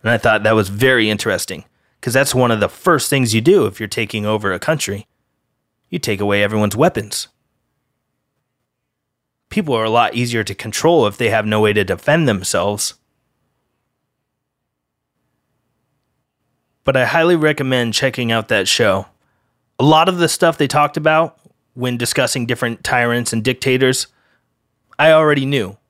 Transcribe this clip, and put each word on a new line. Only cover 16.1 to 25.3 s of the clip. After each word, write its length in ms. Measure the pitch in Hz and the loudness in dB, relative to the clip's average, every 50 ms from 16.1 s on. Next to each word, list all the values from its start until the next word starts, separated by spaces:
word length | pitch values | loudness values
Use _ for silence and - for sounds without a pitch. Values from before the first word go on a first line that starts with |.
| _ _ _ _ _ _ _ _ _ _ _ _ _ _ _ | _ _ _ _ _ _ _ _ _ _ _ _ _ _ _
But 120 | - 131 | -2 0
I 80 | 131 127 | 0 0
highly 320 | 117 - 170 160 170 180 | 2 2 2 4 4 2
recommend 580 | 165 151 151 147 147 139 131 131 127 120 117 107 | 2 2 0 0 0 -2 -2 0 0 0 -2 -2
checking 380 | - - 135 120 - 123 117 | -2 -2 -2 -2 -4 -2 -2
out 160 | 117 113 110 - | -2 -2 -2 0
that 180 | 117 104 95 | 0 0 0
show. 400 | - - - 123 104 95 98 95 - _ _ _ _ _ _ _ _ _ _ _ _ _ - | 0 0 0 2 2 2 0 -4 -8 _ _ _ _ _ _ _ _ _ _ _ _ _ 0
A 60 | 135 | 2
lot 240 | 147 156 156 165 185 | 4 4 4 4 2
of 100 | 185 175 | 0 0
the 100 | 170 156 | 0 -2
stuff 300 | - - 185 165 156 - | 0 2 0 0 2 0
they 80 | 151 | -2
talked 300 | 131 - 151 147 143 - | 0 2 0 0 0 -2
about 420 | 165 151 156 156 156 165 156 _ _ _ _ _ _ _ _ _ | -2 0 2 2 2 0 -2 _ _ _ _ _ _ _ _ _
when 220 | 127 123 127 123 | -6 -6 -4 -4
discussing 480 | 117 123 117 - - 131 123 - 135 120 | -4 -4 -2 0 0 0 0 -2 -4 -4
different 380 | 117 123 - - 117 117 - | -4 -4 -4 -4 -6 -6 -8
tyrants 500 | _ - - 123 120 120 117 123 120 - | _ -2 0 0 0 0 0 -2 -4 -4
and 120 | - 113 107 | -4 -2 -2
dictators, 640 | 127 127 - - 135 127 127 135 127 131 - - - _ _ _ _ _ _ _ _ _ _ _ _ _ _ _ _ - - | -2 -4 -2 -2 0 2 2 2 2 2 0 -4 -10 _ _ _ _ _ _ _ _ _ _ _ _ _ _ _ _ -4 2
I 140 | 147 160 | 4 6
already 340 | 160 156 160 151 | 6 6 4 4